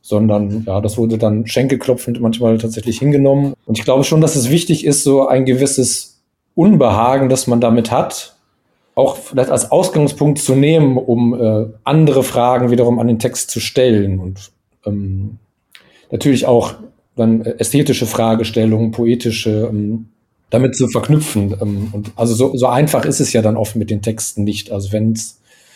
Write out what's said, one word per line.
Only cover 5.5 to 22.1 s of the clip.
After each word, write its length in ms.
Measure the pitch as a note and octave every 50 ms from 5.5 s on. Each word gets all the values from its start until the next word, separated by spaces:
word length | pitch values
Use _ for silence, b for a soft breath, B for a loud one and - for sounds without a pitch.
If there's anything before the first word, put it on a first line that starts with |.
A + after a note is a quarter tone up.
| B2+ B2+ C#3 C3+ - - B2+ A#2+ - - - - _ _ _ _ _ _ _ _ -
Unbehagen, 720 | - E3+ G#3 G#3+ D3+ C3 A2+ G#2 G#2 A2+ B2 C3 C#3 C3+ B2+
das 180 | C3 C3 -
man 140 | B2 A#2+ A#2
damit 300 | B2 A#2 A2+ A#2 A2+ -
hat, 460 | A#2+ C#3 - - - - - - _ _ _ _ _ _ _ _ _ _ _ _ -
auch 240 | - C3+ C3+ - -
vielleicht 320 | - - - C3 C3 C3+
als 200 | - B2 - -
Ausgangspunkt 680 | - E3 F3+ F3+ - D#3 D3 C#3 - - D3 D3 C#3+ C#3+
zu 160 | - - C3
nehmen, 420 | C3+ C#3 D3 D#3+ D#3+ D3 C3+ C3
um, 420 | B2 - - A#2 A#2 A#2+ A#2 A#2+ A#2+
äh, 280 | A#2 A2 A2 G#2+ A2 A2 - - -
andere 380 | - C#3+ D#3+ D#3+ D3 C3 C3+ C3
Fragen 480 | - - C3 A#2+ B2 B2+ A#2+ B2 A#2+
wiederum 280 | A#2+ A#2+ A#2+ A#2+ B2 A#2
an 80 | A#2
den 120 | A#2+ A#2 A2
Text 320 | A#2 A#2+ A#2 - - -
zu 100 | - A2+
stellen 580 | G#2+ - - C#3 B2+ B2+ A2 G#2 G2 G2 F#2+ F#2
und, 320 | F2+ F#2+ F#2+ G2 - - _ _ _ _ _ _ -
ähm, 500 | G#2+ G#2 G2+ G2+ F#2+ G2 F#2+ G2+ G#2+ A#2 - _ _ _ _ _ _ b b b b b b b b
natürlich 360 | - - - D3 C3+ A2+ -
auch 300 | - B2 A#2+ - - - - - - _ _ _ _ -
dann, 280 | - A2+ A2+ A2+ A2+ A2
äh, 140 | A2+ - -
ästhetische 480 | A2+ - - C#3 C#3+ C#3 B2 - B2
Fragestellungen, 840 | G#2+ - - A2+ A2+ A2+ A2+ A2+ A2 - A#2+ A2 A2 A2 G#2+ A2+ A2 A2
poetische, 760 | - A#2 A#2 A#2+ A#2+ - A#2+ A2+ - - A2+ G#2+ G#2+ G#2+ -
ähm, 380 | G#2+ G#2 G#2 G#2 A2 A2+ A2+ - _ _ _ _ _ _ _ -
damit 260 | - A#2+ B2+ C3 B2+
zu 140 | - C3 A2+
verknüpfen. 680 | A2+ A#2 G#2+ - D3+ D3+ D3+ - - G#2+ G2+ G2+ G#2 G2+
Ähm, 280 | G#2+ G2+ G2+ G2+ G2+ G#2 -
und 200 | G#2 G#2 G#2+